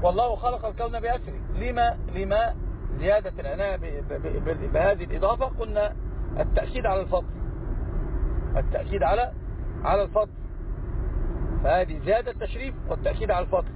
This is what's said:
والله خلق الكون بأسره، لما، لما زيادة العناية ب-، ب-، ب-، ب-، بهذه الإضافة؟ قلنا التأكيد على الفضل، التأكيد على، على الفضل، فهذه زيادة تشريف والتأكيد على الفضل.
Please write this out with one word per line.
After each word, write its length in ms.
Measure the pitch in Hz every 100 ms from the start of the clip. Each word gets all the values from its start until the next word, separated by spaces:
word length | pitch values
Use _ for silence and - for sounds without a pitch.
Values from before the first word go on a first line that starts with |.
والله 320 | 175 180 240 202
خلق 300 | 240 240 226
الكون 340 | 202 233 226
بأسره، 400 | 226 247 - - - -
لما، 420 | 240 247 233 226 - 185
لما 400 | 190 208 226 - - - - -
زيادة 340 | 180 208 196 156
العناية 360 | 180 170 196 180
ب-، 320 | 170 - 143
ب-، 120 | 143
ب-، 280 | 156 147 143
ب-، 240 | 160 -
بهذه 300 | 151 185 202
الإضافة؟ 420 | 180 147 190 233 254
قلنا 500 | - 214 208 208 - - - - -
التأكيد 460 | 151 - - 254 220
على 160 | 190
الفضل، 260 | 180 180 170 - - - - - - - - - - - - -
التأكيد 460 | 135 - - -
على، 280 | 165 208 247 - - - - -
على 200 | 147 190
الفضل، 280 | 190 202 208 - - - - - - - - - - - - -
فهذه 360 | 135 170 175 156 139
زيادة 260 | 220 240
تشريف 440 | - - 233 269 269 -
والتأكيد 420 | 160 156 - -
على 140 | 180 180
الفضل. 260 | 185 175